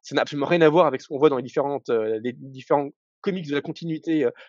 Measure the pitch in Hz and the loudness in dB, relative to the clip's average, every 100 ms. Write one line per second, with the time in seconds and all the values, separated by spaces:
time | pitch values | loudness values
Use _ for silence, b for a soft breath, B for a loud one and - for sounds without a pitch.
0 | - 139 - 147 135 175 156 156 160 131 | -2 -2 -2 -4 0 4 6 6 2 0
1 | - 143 151 131 127 156 143 139 - 117 | -8 2 2 2 -4 -4 -4 -6 -2 -2
2 | 110 110 120 135 139 131 - 147 143 _ | -2 -4 -6 -8 -16 -18 -2 0 0 _
3 | _ _ - 190 151 143 165 151 165 156 | _ _ -6 -4 -4 -6 -6 -10 -8 -6
4 | 160 156 120 B | -2 0 0 B